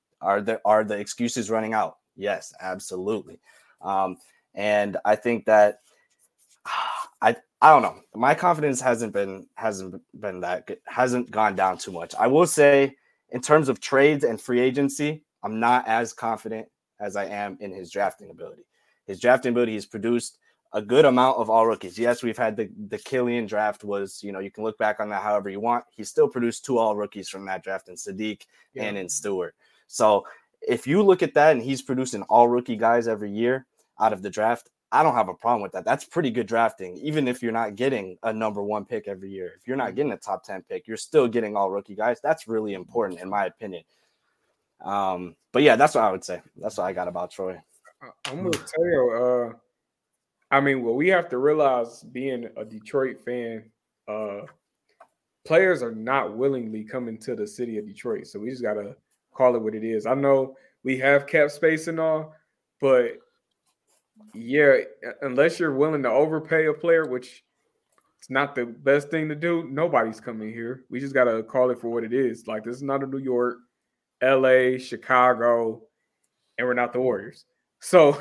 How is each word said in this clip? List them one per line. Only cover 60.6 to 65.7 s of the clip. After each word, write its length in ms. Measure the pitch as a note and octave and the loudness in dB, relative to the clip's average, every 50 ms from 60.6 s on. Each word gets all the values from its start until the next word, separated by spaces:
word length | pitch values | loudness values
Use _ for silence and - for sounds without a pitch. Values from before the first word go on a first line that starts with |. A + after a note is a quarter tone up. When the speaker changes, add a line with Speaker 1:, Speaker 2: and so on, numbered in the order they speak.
| _ _ _ _ | _ _ _ _
Speaker 2:
we 160 | - B2+ C3 C3 | -6 -4 -2 0
have 300 | C3 C3+ C#3+ C#3+ C#3+ - | 2 4 4 4 2 2
cap 240 | - D#3 D3 D3 | 2 2 2 2
space 340 | D3 - - D#3+ D#3+ D#3 D#3+ | 0 0 0 0 0 0 -2
and 140 | E3+ E3 D#3+ | -6 -4 -2
all, 340 | D#3+ D#3+ D#3 D#3 D#3 D#3 - _ _ _ _ _ _ _ _ _ | 0 0 0 -2 -4 -8 -16 _ _ _ _ _ _ _ _ _
but 380 | - C#3 C3+ B2+ A#2+ A#2 - - _ _ _ _ _ _ _ _ _ _ _ _ _ _ _ _ _ _ _ _ - - - | 2 4 4 4 4 2 -4 -10 _ _ _ _ _ _ _ _ _ _ _ _ _ _ _ _ _ _ _ _ -20 -20 -18
yeah, 420 | A2+ A2+ A#2 C3 D3 D3 C#3+ C3+ A#2+ - - - - | -14 -6 0 2 6 6 6 6 6 2 -2 -10 -14
u-, 100 | - A#2+ - - | -14 -14 -12 -8
unless 360 | D3 C3+ B2+ B2+ D3+ E3+ E3+ - | -8 -2 2 2 2 2 2 0
you're 140 | F3 D#3 | -2 0